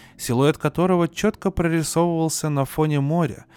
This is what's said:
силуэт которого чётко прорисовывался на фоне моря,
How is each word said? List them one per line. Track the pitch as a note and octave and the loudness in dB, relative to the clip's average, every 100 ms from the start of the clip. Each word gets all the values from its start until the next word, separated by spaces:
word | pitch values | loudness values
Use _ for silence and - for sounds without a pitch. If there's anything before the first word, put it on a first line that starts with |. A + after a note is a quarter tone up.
| - - | -20 -12
силуэт | - A#2+ C#3 D#3 | -2 2 2 2
которого | D3+ - F3+ F3+ E3+ | -2 0 2 2 0
чётко | - G#3+ - G3 | 0 -2 -2 -4
прорисовывался | F#3 E3+ E3 D3+ - F3 E3 D#3+ - D#3 | 0 0 0 0 0 0 0 -2 -2 -2
на | C#3+ | -2
фоне | C3+ - D#3 D3 | -2 0 0 0
моря, | C#3 E3 D#3+ - - | 0 0 0 -4 -16